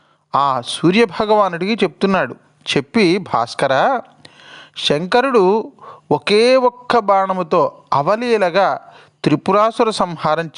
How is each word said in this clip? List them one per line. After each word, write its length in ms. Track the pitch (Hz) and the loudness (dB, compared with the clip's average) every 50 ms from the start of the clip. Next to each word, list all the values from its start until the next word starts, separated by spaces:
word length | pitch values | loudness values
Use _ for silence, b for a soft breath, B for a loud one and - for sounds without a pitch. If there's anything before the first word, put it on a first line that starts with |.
| b b b b b _ - | b b b b b _ -2
ఆ 260 | 135 139 143 131 127 120 | 0 0 0 0 -2 -6
సూర్యభగవానుడికి 1080 | - - - - 160 185 220 233 185 160 - 220 208 214 214 208 185 175 165 180 196 226 | -8 -6 -2 0 2 2 2 2 0 0 -2 -2 0 2 2 2 0 -2 -4 -4 -4 -2
చెప్తున్నాడు. 640 | 208 196 175 151 - 208 196 196 185 151 120 - - _ _ _ _ - - - | -2 -2 -2 -2 -2 -2 0 0 0 -2 -4 -6 -12 _ _ _ _ -10 -4 -4
చెప్పి, 420 | 143 135 - - 233 214 170 170 208 | -4 -4 -2 0 0 2 2 2 0
భాస్కరా, 840 | 175 - - 123 117 117 - - 156 135 131 135 170 240 269 233 - - _ B B B B B B B B B B B B | -2 -2 -2 -2 -2 -4 -4 -2 -2 0 0 2 2 0 0 -2 -6 -10 _ B B B B B B B B B B B B
శంకరుడు 960 | - - - 147 151 170 185 180 240 247 277 254 233 185 180 202 226 - 285 - B B B B B B - | -8 -4 -2 -2 -2 -2 0 0 0 2 2 2 2 4 4 2 0 -2 -6 -12 B B B B B B -4
ఒకే 460 | 143 147 - - 202 208 226 247 254 | -4 -2 0 0 2 2 4 4 4
ఒక్క 420 | 262 247 247 247 - - - - 240 | 4 2 0 -2 -2 -4 -2 0 0
బాణముతో 720 | 208 196 202 196 190 190 190 185 180 156 180 175 147 - - - - _ - | 2 2 2 2 0 0 -2 -4 -4 -2 0 0 0 0 -4 -8 -10 _ -4
అవలీలగా 880 | 135 143 165 202 220 247 247 233 214 196 175 160 190 190 165 135 - - B B B B B B _ - | -2 0 0 -2 -2 0 0 0 0 0 0 0 2 0 0 0 -4 -8 B B B B B B _ -2
త్రిపురాసుర 680 | 156 151 147 - - 190 208 214 226 226 - 247 220 | 0 0 0 0 0 0 2 2 0 0 0 -2 -2
సంహారం 600 | 208 - 202 180 170 156 - 160 151 160 165 160 - | -2 -2 -4 -4 -4 -4 -4 -2 -2 -2 -4 -6 -6